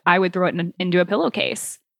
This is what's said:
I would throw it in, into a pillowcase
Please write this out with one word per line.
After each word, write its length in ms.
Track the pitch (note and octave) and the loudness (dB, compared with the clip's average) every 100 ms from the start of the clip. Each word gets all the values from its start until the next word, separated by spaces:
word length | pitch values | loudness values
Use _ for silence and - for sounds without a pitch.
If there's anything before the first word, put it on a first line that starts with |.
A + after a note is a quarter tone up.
| E3+ | 2
I 140 | F3+ | 4
would 140 | F#3 | 2
throw 140 | F3+ F3 | 0 -2
it 80 | E3+ | -2
in, 180 | E3+ - | -4 -4
into 200 | F3+ F3 | 0 2
a 60 | F3 | 2
pillowcase 720 | G#3+ D#4+ - - - - - _ | 0 -2 -2 -4 -4 -10 -14 _